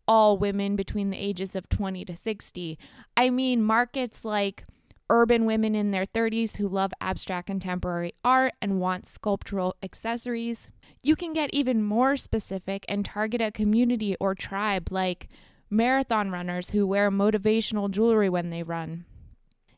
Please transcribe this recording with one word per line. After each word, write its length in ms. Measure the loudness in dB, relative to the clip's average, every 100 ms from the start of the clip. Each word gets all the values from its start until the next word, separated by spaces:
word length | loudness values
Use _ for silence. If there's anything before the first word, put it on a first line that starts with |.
| 2
all 280 | 6 6 4
women 380 | 2 0 0
between 360 | -2 -2 -2 -2
the 60 | -2
ages 380 | -4 -4 -6
of 140 | -6 -2
twenty 360 | -2 -2 -6
to 120 | -8 -8
sixty. 600 | -6 -6 -8 -10 -8 -10 -16 -20 -6 0
I 140 | 2
mean 320 | 2 2 2
markets 640 | 4 2 0 -2 -6 -6
like 400 | -4 -2 -2 -4 -16 -20 _ _ 2
urban 360 | 4 6 4
women 320 | 4 2 2 2
in 160 | 0
their 120 | 0
thirties 520 | -2 0 0 0 -2 -2
who 100 | -2
love 260 | 0 -2 -2
abstract 460 | -4 -4 -4 -6 -4
contemporary 680 | -6 -4 -4 -2 -2 -4 -2
art 300 | 2 4 2 0
and 200 | -2 0
want 260 | 0 -2 -6
sculptural 720 | -6 -2 -2 -2 -2 -2 -4
accessories. 880 | -10 -8 -6 -6 -4 -4 -4 -6 -10 -20 _ _
You 100 | 0
can 180 | 0 0
get 220 | -2 -2
even 300 | 0 2 2
more 320 | 2 2 2 2
specific 680 | -2 -4 -4 -8 -6 -8 -4
and 160 | -4
target 360 | -4 -4 -2 0
a 120 | -2
community 640 | 0 2 4 4 2 0 0
or 160 | 0
tribe 560 | -2 -4 -4 0 -2 -2
like 380 | -2 -2 -2 -10 -20 _ _ -2
marathon 640 | 2 4 2 2 0 -2
runners 380 | -4 -4 -4 -2
who 180 | 0 2
wear 240 | 4 2
motivational 760 | 4 2 2 2 2 0 -2 -2
jewelry 400 | 2 4 4 4
when 220 | 0 -2
they 140 | -6
run. 400 | -6 -6 -6 -10 -14 -20 -20 -20 _ _ _